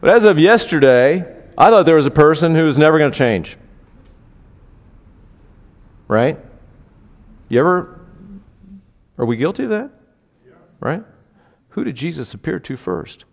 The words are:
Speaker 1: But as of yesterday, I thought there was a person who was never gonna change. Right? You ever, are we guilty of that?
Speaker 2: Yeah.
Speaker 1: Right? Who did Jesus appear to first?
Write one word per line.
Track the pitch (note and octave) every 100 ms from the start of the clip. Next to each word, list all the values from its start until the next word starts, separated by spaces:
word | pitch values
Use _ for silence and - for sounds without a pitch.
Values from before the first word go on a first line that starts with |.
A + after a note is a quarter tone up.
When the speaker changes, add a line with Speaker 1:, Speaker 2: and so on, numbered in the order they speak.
Speaker 1:
But | -
as | A3
of | G#3+ E3
yesterday, | E3+ A3+ - D#3+ C3+ B2 C3 F3 F3 - - -
I | F3+
thought | A3+
there | E3 D#3+
was | C#3
a |
person | D3 D3 D#3 E3
who | D#3+
was | D#3+ C3+
never | D3+ D#3+
gonna | D3
change. | - B2+ G#2 D2+ - - - _ _ _ _ _ _ _ _ _ _ _ - _ _ _ _ _ _ _ _ _ _ _
Right? | G#2+ B2 - - - - _ _ _ _ _ _ - _
You | A#2
ever, | D#3+ F3+ - - - - - G3 _ _ F#3+ - _ _ _ -
are | A#2+
we | A#2
guilty | D3 G3+
of | B3+
that? | G#3+ C4+ _ _ _ _ _ _
Speaker 2:
Yeah. | _ _ _
Speaker 1:
Right? | - E3+ A3+ _ _ _ _ _ _
Who | -
did | B3 B2+
Jesus | D3+ D#3+ A#2+
appear | G#2 - E3+
to | - B2+
first? | - F2+ - - _